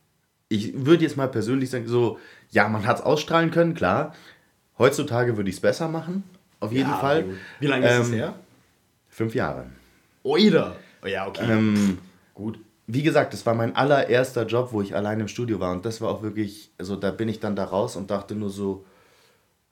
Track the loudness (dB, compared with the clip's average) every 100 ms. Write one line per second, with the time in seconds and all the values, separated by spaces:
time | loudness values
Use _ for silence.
0 | _ _ _ _ -6 -4 -4 -2 4 6
1 | 4 0 -2 -2 -2 -2 -2 -4 -2 2
2 | 2 0 -12 -20 _ 0 2 2 0 0
3 | 0 0 2 2 2 2 2 2 0 0
4 | -2 -10 -20 -20 _ _ _ 2 2 4
5 | 0 0 0 0 -2 0 0 0 -2 -6
6 | -6 -8 -8 -16 _ _ -4 -2 0 0
7 | 2 0 0 -8 -14 -4 0 4 6 6
8 | 4 0 -4 -8 -18 _ _ _ _ _
9 | _ -6 -4 -2 -2 -4 -12 -18 _ _
10 | _ _ 0 4 6 6 2 -6 -18 _
11 | -6 -4 -6 -4 2 4 4 4 2 0
12 | -6 _ _ -12 -10 -10 -16 _ -6 -2
13 | 2 2 0 -2 -2 0 0 0 4 4
14 | 4 2 2 -2 0 0 0 -2 -2 -2
15 | -2 -2 -4 -6 -4 -2 -2 -2 -6 -4
16 | -4 -4 -6 -4 -6 -8 -18 -14 -8 -4
17 | -4 -2 -4 -4 -4 -4 -2 -2 -2 -4
18 | -6 -6 -6 -8 -6 -4 -6 -6 -12 _
19 | _ _ _ _ _ _ _